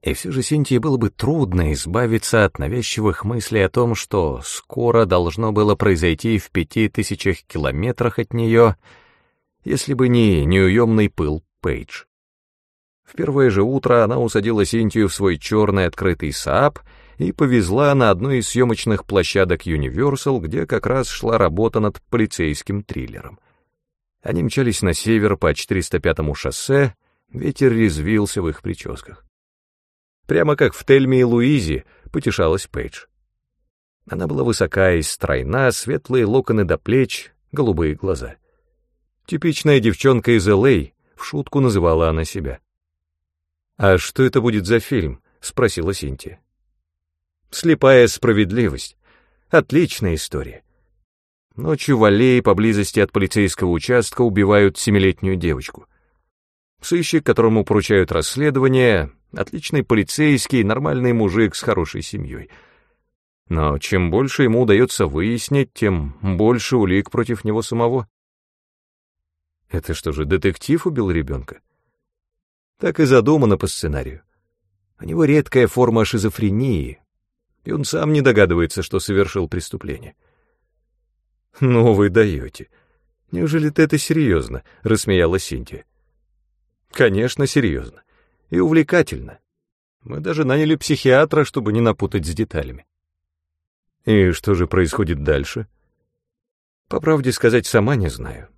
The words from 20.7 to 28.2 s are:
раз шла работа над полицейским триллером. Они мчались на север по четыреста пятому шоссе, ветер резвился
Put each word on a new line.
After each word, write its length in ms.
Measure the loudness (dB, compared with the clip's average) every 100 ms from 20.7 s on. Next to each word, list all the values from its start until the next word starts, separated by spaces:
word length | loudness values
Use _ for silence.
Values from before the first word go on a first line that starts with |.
| -4 -2
раз 220 | -2 -2
шла 280 | -6 -2 2
работа 440 | 2 2 0 0
над 200 | -2 -4
полицейским 840 | _ -2 -2 -2 -4 -4 -6 -10
триллером. 560 | -8 -10 -10 -14 -20 -20 _ _ _ _ _ _ _ _
Они 220 | -6 -4
мчались 380 | -2 0 -2 0
на 100 | -2
север 420 | -2 0 2 2 0
по 160 | 0
четыреста 460 | -2 -4 -4 -2 -2
пятому 380 | -2 -2 -4 -4
шоссе, 580 | -8 -8 -2 0 0 -4 _ _ _
ветер 440 | -8 -8 2 2
резвился 680 | 4 2 0 -2 0